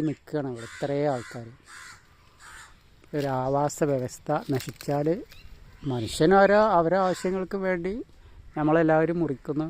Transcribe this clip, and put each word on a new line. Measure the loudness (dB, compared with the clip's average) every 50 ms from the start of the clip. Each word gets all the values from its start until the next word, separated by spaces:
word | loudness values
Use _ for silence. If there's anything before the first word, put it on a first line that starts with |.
| -2 -2
നിൽക്കുകയാണ് | -4 -6 _ -8 -6 -6 -4 -4 -8
ഇവിടെ | -10 -12 -14
ഇത്രയും | -10 -8 -6 -4 -2 -2 0 0 -2
ആൾക്കാർ. | -2 -6 -10 -12 -14 -14 -14 -18 -20 _ -20 -20 -20 -20 -20 -20 -20 _ _ _ _ _ -20 _ _ -20 -20 -20 -20 -20 -20 -20 -20 _ _ _ -20 -20 -8 -4
ഒരു | -4 -2 0 -2 -2 -2
ആവാസ | 0 0 0 0 0 0 0 0 0
വ്യവസ്ഥ | 0 -2 -2 -6 -10 -12 -6 -4 -4 -4 -2 -2 -4
നശിച്ചാൽ | -4 -4 -6 -14 -10 -6 -2 -2 0 0 0 0 -2 -4 -14 -18 -20 -20 -20 -20 -20 -20 -20 -20 -10 -6 -4 -4
മനുഷ്യൻ | -4 -4 -6 0 2 4 6 8 8
ഓരോ, | 8 8 6 6 4 6 4 4
അവരെ | 4 4 2 2 2
ആവശ്യങ്ങൾക്ക് | 2 0 -2 -2 -4 -4 -4 -4 -4 -6 -4 -2
വേണ്ടി | -2 -2 -2 -2 -6 -6 -6 -10 -14 -18 -20 -20 -20 -20 -20 -20 -12 -6
നമ്മളെല്ലാവരും | -2 2 4 4 4 4 4 4 4 4 2 0 0 -2
മുറിക്കുന്നു. | -2 -2 -6 -6 -6 -4 -4 -4 -6